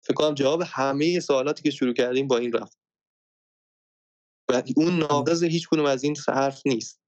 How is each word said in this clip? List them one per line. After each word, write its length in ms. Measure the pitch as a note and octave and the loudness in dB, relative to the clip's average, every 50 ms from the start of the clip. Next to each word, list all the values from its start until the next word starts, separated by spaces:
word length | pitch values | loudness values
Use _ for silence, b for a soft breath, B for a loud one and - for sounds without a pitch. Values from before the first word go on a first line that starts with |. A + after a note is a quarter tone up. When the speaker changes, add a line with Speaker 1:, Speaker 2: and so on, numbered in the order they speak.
| _ | _
Speaker 1:
فکر 80 | - - | -4 -2
کنم 200 | - D3+ D3+ D3+ | 0 2 0 2
جواب 280 | C#3 C#3 C3 D3+ E3 F3 | 2 0 0 2 0 -2
همهٔ 540 | D#3+ - - C3 C3+ C3+ C#3 D3+ E3+ F3 F3+ | -4 -4 -2 -2 0 0 0 0 0 0 -2
سوالاتی 440 | D#3+ - D3 C3+ C3 D3 D3+ - - | 0 0 0 0 2 0 -4 0 -2
که 60 | D3+ | -2
شروع 220 | C#3+ - - B2 A#2+ | 0 0 -2 -2 2
کردیم 340 | - B2 B2 B2+ C3 C#3 C#3 | 0 0 0 2 -2 0 2
با 100 | B2+ A#2 | 0 0
این 160 | A#2+ A#2+ A#2 | 0 0 -2
رفت. 260 | - - G#2 _ _ _ _ _ _ _ _ _ _ _ _ _ _ _ _ _ _ _ _ _ _ _ _ _ _ _ _ _ _ _ _ _ _ _ - | -4 -4 -6 _ _ _ _ _ _ _ _ _ _ _ _ _ _ _ _ _ _ _ _ _ _ _ _ _ _ _ _ _ _ _ _ _ _ _ -2
و 120 | B2+ B2 B2+ C3 B2+ - | -2 -2 -2 0 0 2
اون 100 | D#3 E3+ | 2 2
Speaker 2:
ام. 120 | F3+ E3+ | 2 0
Speaker 1:
ناقض 440 | D#3 D3 D3+ C#3+ C3 D3 E3+ E3 F3 | 0 2 0 0 2 0 0 2 0
هیچ 240 | E3+ D#3+ E3+ E3 - | 0 0 -2 -2 0
کدوم 160 | - D#3+ D3 | 0 0 2
از 180 | C#3+ C3+ B2+ C3 | 2 0 0 0
این 100 | D3 D3 | -2 -4
سه 180 | C#3 C#3 - | -2 -4 -2
حرف 300 | - C3+ C3+ C#3 C3+ - - | 0 0 0 0 -2 -2 -2
نیست. 360 | C#3+ C3 A2+ A2 - - _ _ | -2 -2 -2 -4 -8 -16 _ _